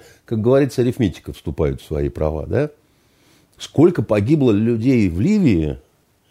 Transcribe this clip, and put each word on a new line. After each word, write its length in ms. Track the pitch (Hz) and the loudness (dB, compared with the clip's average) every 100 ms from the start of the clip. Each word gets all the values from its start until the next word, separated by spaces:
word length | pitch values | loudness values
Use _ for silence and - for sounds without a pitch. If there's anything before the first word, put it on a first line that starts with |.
| - _ | -8 _
как 160 | - 113 | -8 -2
говорится, 400 | 110 135 143 - | 2 2 2 0
арифметика 520 | 123 117 104 - - | -2 0 -2 -2 -14
вступает 480 | 73 - 73 73 65 | -14 -10 -4 -2 -4
в 40 | - | -8
свои 220 | 76 71 | -4 -4
права, 380 | - 78 78 76 | -4 -4 -4 -6
да. 220 | 110 151 - _ _ _ _ _ _ _ - | -4 -4 -8 _ _ _ _ _ _ _ -20
Сколько 440 | - - 170 170 | -8 4 4 4
погибло 500 | 110 107 104 156 127 | -2 0 0 2 2
людей 580 | 101 113 117 120 123 98 | 2 0 0 0 2 2
в 100 | 82 | 0
Ливии, 580 | 147 214 165 87 76 69 _ _ _ _ _ | 0 2 2 2 0 -6 _ _ _ _ _